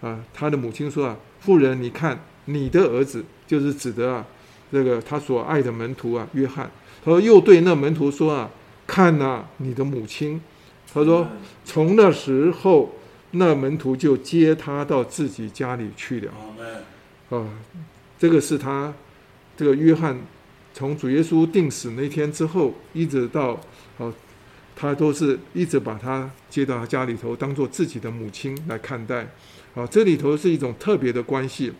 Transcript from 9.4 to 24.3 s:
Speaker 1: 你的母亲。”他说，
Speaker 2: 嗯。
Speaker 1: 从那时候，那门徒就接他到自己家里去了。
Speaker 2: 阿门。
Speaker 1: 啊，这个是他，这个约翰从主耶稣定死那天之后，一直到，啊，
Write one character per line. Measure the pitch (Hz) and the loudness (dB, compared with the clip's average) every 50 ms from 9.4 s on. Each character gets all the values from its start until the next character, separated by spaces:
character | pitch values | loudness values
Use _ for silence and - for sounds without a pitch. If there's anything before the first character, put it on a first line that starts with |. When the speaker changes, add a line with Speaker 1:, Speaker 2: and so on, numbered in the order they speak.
| - 160 - - | -8 -12 -12 -10
Speaker 1:
你 | 139 131 123 | -8 -8 -4
的 | 117 135 | -4 -4
母 | 139 139 127 110 107 | -4 -4 -6 -8 -10
亲。” | - - 151 151 151 165 160 - - - - - _ - _ - | -8 -6 -6 -6 -6 -8 -10 -14 -20 -20 -20 -20 _ -20 _ -8
他 | - 147 151 | 0 2 4
说， | 156 165 170 170 156 | 4 4 4 2 -2
Speaker 2:
嗯。 | 113 104 98 - - - - | -6 -14 -18 -20 -20 -20 -20
Speaker 1:
从 | - - 156 156 160 196 | -6 -2 0 2 4 6
那 | 220 214 190 | 6 6 6
时 | 151 - - - 135 131 143 175 | 6 2 -2 -2 0 2 2 2
候， | 170 - - 190 185 151 127 101 - - - - - - _ _ | 0 2 2 6 6 6 4 2 -4 -16 -20 -20 -20 -20 _ _
那 | - 175 185 175 156 | -2 2 2 4 2
门 | 139 135 135 151 156 | 2 0 -2 -4 -4
徒 | - 131 131 | -2 -2 -4
就 | 127 - 151 135 123 | 0 2 2 2 2
接 | - - - 165 165 156 156 | 0 -2 2 4 4 4 4
他 | 156 - 147 143 143 143 | 0 -2 -8 -6 -6 -4
到 | 143 151 135 123 | -2 0 0 0
自 | - - - 151 135 | -2 -4 -6 -6 -6
己 | - - 113 110 | -6 -8 -12 -12
家 | 98 - 139 123 127 | -8 -8 -8 -6 -6
里 | 123 113 104 104 | -6 -8 -10 -10
去 | - - - 131 117 | -12 -10 -8 -8 -6
了。 | 104 104 101 104 | -6 -8 -12 -14
Speaker 2:
阿 | 110 107 107 110 | -18 -18 -18 -16
门。 | 113 113 113 110 - - - - _ _ _ _ _ _ 123 120 | -16 -16 -14 -16 -18 -20 -20 -20 _ _ _ _ _ _ -8 -8
Speaker 1:
啊， | 113 110 104 110 110 - - 175 160 - _ - _ _ _ _ | -6 -8 -12 -14 -18 -18 -18 -18 -18 -18 _ -20 _ _ _ _
这 | - 165 | 2 4
个 | 165 156 | 4 4
是 | 139 - 160 135 | 2 0 -4 -6
他， | 131 135 139 139 139 147 147 - - _ _ _ _ _ _ _ _ _ _ - | -4 -6 -6 -6 -6 -8 -10 -14 -20 _ _ _ _ _ _ _ _ _ _ -2
这 | 156 | 2
个 | 143 135 | 2 2
约 | 139 156 160 160 | 4 6 4 4
翰 | 151 165 156 131 123 - - - - _ _ _ _ _ _ - | 4 2 -4 -4 -6 -10 -16 -20 -20 _ _ _ _ _ _ -14
从 | - 135 139 151 151 | -8 -6 -6 -6 -4
主 | - 127 | -4 -2
耶 | 131 147 | 0 0
稣 | 160 165 170 160 160 | 0 2 4 2 2
定 | 165 165 202 175 147 | 4 4 2 2 2
死 | 120 - - 127 | -2 -6 -10 -10
那 | 113 120 139 143 | -8 -6 -6 -6
天 | 143 156 151 151 | -4 -4 -4 -4
之 | 151 - 160 | -2 -4 -4
后， | 156 160 185 156 131 - - - - - | -2 0 0 -2 -2 -2 -6 -18 -14 -6
一 | 156 165 | -6 -4
直 | 156 139 135 123 120 | -2 -2 -2 -2 -2
到， | - 160 143 127 117 - - - - - - - - - | -2 -4 -4 -2 -4 -6 -10 -18 -20 -20 -20 -20 -14 -12
啊， | 120 117 110 - - _ | -10 -10 -10 -12 -18 _